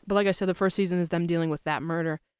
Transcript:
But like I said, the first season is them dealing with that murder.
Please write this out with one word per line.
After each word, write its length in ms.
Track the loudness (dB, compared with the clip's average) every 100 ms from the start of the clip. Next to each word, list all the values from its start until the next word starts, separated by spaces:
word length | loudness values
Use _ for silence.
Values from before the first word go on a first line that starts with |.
| -2
But 80 |
like 120 | 2 2
I 60 |
said, 160 | 2 0
the 60 |
first 200 | 2 0
season 240 | 2 0 0
is 120 | 0
them 160 | 0 0
dealing 240 | 0 0
with 120 | -2
that 180 | -2 -4
murder. 380 | -2 -2 -2 -4 -10 _